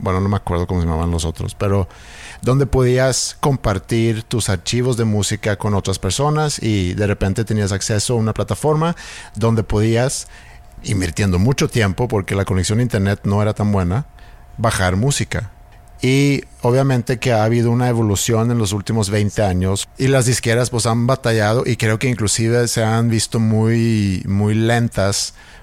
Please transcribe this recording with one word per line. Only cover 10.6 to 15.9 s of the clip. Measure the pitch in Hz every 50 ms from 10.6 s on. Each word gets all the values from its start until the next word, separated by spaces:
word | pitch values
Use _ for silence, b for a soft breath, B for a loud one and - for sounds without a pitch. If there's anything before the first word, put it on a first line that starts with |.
| B B - -
invirtiendo | - - 107 95 92 85 78 - 104 98 90 87
mucho | 101 131 139 - 165 -
tiempo, | - 123 104 95 87 - 123 -
porque | 117 101 92 - 95
la | 98 95
conexión | - 95 92 87 - 107 117
a |
internet | 123 117 - 101 98 101 101 - -
no | 98 98 104
era | 104 107
tan | 104 - 104 104
buena, | 101 98 90 87 92 131 151 - - B B B B B B B -
bajar | - 113 113 - - 95 90 92
música. | 98 117 143 - - 110 - - - 107 - - - - - - - - -